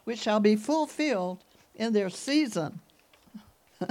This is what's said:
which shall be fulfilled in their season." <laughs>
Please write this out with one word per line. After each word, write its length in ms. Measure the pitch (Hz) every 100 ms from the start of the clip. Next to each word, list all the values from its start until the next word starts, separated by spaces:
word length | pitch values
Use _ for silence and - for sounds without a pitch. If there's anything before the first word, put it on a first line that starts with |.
which 160 | - 233
shall 220 | 226 214
be 160 | 208 214
fulfilled 880 | 214 320 302 - 302 208 180 185 _ _ _ -
in 180 | 226
their 160 | 214 190
season." 720 | 180 - 294 277 180 151 - _ _ _ _ _ 214 - _ _ -
<laughs> 80 | -